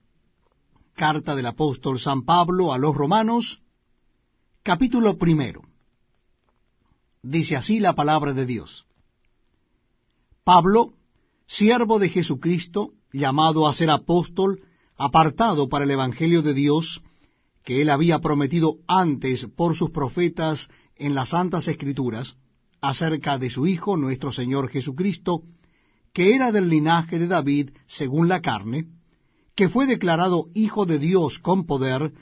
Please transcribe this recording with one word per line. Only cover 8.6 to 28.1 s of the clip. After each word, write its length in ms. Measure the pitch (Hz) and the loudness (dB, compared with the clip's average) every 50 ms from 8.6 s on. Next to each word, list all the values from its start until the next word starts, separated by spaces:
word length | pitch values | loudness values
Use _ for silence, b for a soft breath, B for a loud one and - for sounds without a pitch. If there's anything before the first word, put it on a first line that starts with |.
| 80 - - - - _ _ _ _ _ _ _ _ _ _ _ _ _ _ _ _ _ _ _ _ _ _ _ _ _ _ _ _ _ _ _ _ | -10 -14 -18 -20 -20 _ _ _ _ _ _ _ _ _ _ _ _ _ _ _ _ _ _ _ _ _ _ _ _ _ _ _ _ _ _ _ _
Pablo, 520 | 175 180 175 165 185 208 226 240 - - _ _ _ _ _ _ _ _ _ _ | 6 8 8 8 6 4 4 2 0 -4 _ _ _ _ _ _ _ _ _ _
siervo 520 | - - - 208 214 247 247 240 214 220 208 | -8 -2 2 4 4 4 4 2 2 2 2
de 100 | 196 170 | 2 2
Jesucristo, 800 | - 190 165 - 147 127 - 165 180 165 - - - 202 208 - - _ _ _ - | 0 0 -2 -2 -4 -4 -2 -2 -2 -2 -4 -4 -6 -6 -6 -6 -10 _ _ _ -6
llamado 520 | 135 143 135 135 151 156 160 156 160 156 | -4 -2 0 2 2 2 4 4 2 2
a 60 | 151 | 2
ser 180 | 139 - 165 160 | 2 0 2 2
apóstol, 720 | 147 139 - - 170 175 170 - - 190 190 196 196 b b b b b b b b - | 2 0 0 0 0 0 0 0 -2 -2 0 0 -2 b b b b b b b b -6
apartado 680 | 135 139 - 160 160 156 - - 226 226 180 147 139 127 | -6 2 4 4 4 4 2 0 0 0 2 0 -2 -2
para 160 | 151 143 143 | -2 -2 0
el 60 | 139 | 0
evangelio 500 | 139 135 131 127 120 - 165 165 170 165 | 0 0 -2 -4 -2 -2 0 2 2 2
de 120 | 147 151 139 | 2 0 0
Dios, 480 | 135 143 147 147 165 165 - - - - - _ _ _ _ _ _ _ _ _ _ _ | 0 2 2 2 0 -2 -4 -10 -14 -16 -20 _ _ _ _ _ _ _ _ _ _ _
que 180 | - 123 135 | -4 -2 0
él 80 | 151 151 | 2 2
había 300 | 143 139 165 170 160 151 | 2 2 2 2 2 0
prometido 600 | 165 151 147 143 143 131 151 170 165 160 156 - - | 0 0 0 0 0 0 0 2 0 0 0 -4 -4
antes 600 | - 180 185 180 165 139 - - 131 127 120 127 110 - | 0 0 2 2 2 -2 -2 -2 -4 -4 -4 -6 -12 -4
por 180 | - 170 175 165 | -2 -2 -2 0
sus 140 | 165 170 - | -2 -4 -4
profetas 760 | - 160 139 120 - 175 175 170 170 - 160 156 151 139 - b b b b b b | -4 -6 -6 -4 -2 -2 -2 -2 -2 -2 -4 -2 -2 -4 -8 b b b b b b
en 180 | _ 143 143 143 | _ -6 -4 -4
las 140 | 135 131 - | -4 -4 -2
Santas 400 | 165 175 185 180 165 170 - 170 | -2 -2 -2 -2 -4 -4 -4 -6
Escrituras, 680 | 160 - 143 139 139 135 131 123 107 113 131 - - _ _ _ _ _ _ _ _ _ | -6 -6 -6 -6 -6 -4 -4 -4 -6 -6 -10 -12 -16 _ _ _ _ _ _ _ _ _
acerca 560 | - 139 135 - 165 160 160 151 - 151 139 | -6 -4 -4 -2 -2 -2 -2 -2 -2 -4 -4
de 120 | 131 131 123 | -4 -4 -6
su 160 | - 127 139 | -4 -2 0
Hijo, 300 | 170 185 170 - 208 196 | 0 0 -2 -2 -2 -2
nuestro 380 | 165 139 131 135 131 - 139 - | -2 -2 -4 -4 -6 -6 -8 -6
Señor 340 | - 123 123 135 139 131 | -6 -4 -4 -2 -2 -4
Jesucristo, 760 | 120 - 139 123 143 127 143 185 202 170 - - 185 175 165 - b b b b b b b b b b b b b | -4 -6 -6 -6 -6 -6 -4 -4 -4 -4 -4 -4 -4 -4 -4 -6 b b b b b b b b b b b b b
que 240 | _ - 175 196 247 | _ 2 4 4 4
era 160 | 269 262 240 | 4 2 2
del 160 | 214 208 185 | 2 2 2
linaje 500 | 170 160 151 151 160 165 170 165 165 185 | 4 2 2 4 4 2 2 0 -2 -2
de 100 | 165 170 | -2 0
David 420 | 175 190 165 139 143 143 143 143 139 b b b | 0 0 0 2 2 0 0 -2 -4 b b b
según 400 | _ - - 147 127 | _ -8 -6 -6 -2